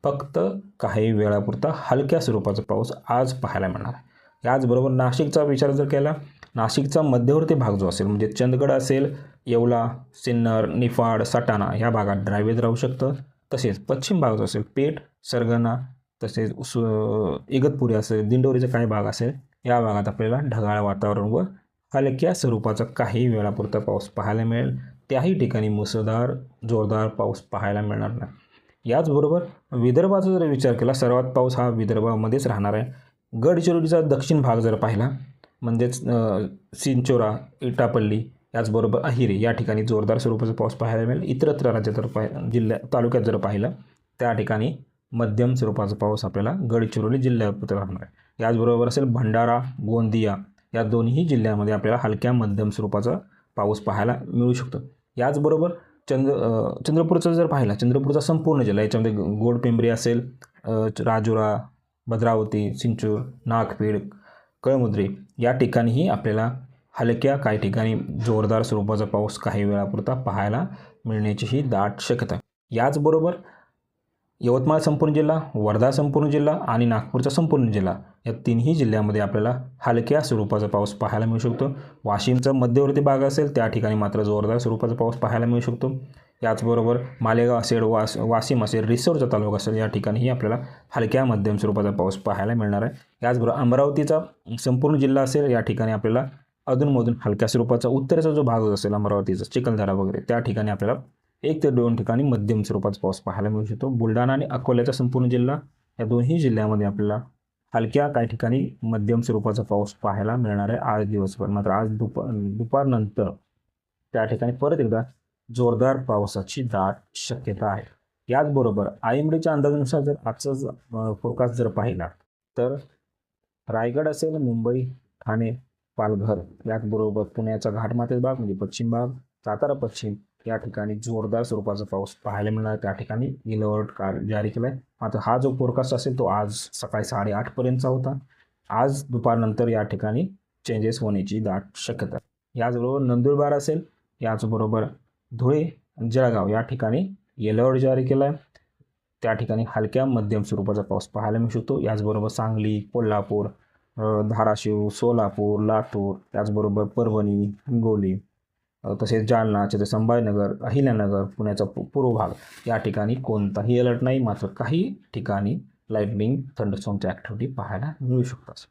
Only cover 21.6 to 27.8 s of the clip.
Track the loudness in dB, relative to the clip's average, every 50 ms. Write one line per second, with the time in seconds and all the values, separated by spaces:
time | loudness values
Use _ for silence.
21.6 | _ _ _ _ _ _ 0 0 0 2 0 2 0 0 0 0 0 0 0 0
22.6 | 0 -2 0 0 -4 -4 -2 -2 -2 0 2 2 2 2 2 2 0 -2 -2 -2
23.6 | -4 -2 -2 -2 -2 -2 -4 -4 -4 -6 _ -6 -4 -2 0 0 0 0 0 0
24.6 | 0 -2 -4 -6 -8 -14 -20 -20 _ _ -2 0 2 2 2 2 0 0 0 0
25.6 | 0 0 0 -2 -2 -2 -2 -2 0 0 0 0 0 -2 -4 -6 -10 -16 _ _
26.6 | -4 -2 0 0 2 2 0 0 0 -2 -2 -2 -2 -2 -2 -6 -10 _ -6 -4
27.6 | -2 -2 0 0